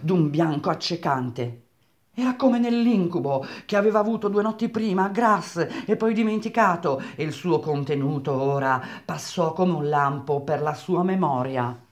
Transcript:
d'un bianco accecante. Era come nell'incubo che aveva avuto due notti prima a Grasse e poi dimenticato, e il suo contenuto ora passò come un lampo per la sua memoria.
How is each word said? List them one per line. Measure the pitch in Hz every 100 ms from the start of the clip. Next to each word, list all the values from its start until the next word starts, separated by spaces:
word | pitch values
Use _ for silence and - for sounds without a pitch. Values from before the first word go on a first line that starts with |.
d'un | 156 180 151
bianco | 147 165 143 190
accecante. | 160 - 170 160 131 123 117 120 117 _ _ _ _ _
Era | - 254 247
come | 269 233
nell'incubo | 240 233 233 208 170 170 139 135 139 -
che | - 202
aveva | 208 214
avuto | 208 220 208
due | 202
notti | 220 220 233
prima | 214 220 185
a | 196
Grasse | 196 233 196 - 170 160 254 -
e | 214
poi | 226
dimenticato, | 220 220 214 220 233 202 170 151 135 - -
e |
il | 156
suo | - 180 156
contenuto | 156 143 139 143 139 147 139
ora | 135 139 139 135 127 - -
passò | - 165 - - 160
come | 165 185
un | 160 147
lampo | 147 143 120 131 139
per | 143 139
la | 151
sua | - - 175
memoria. | 185 190 160 131 131 131 120 120 -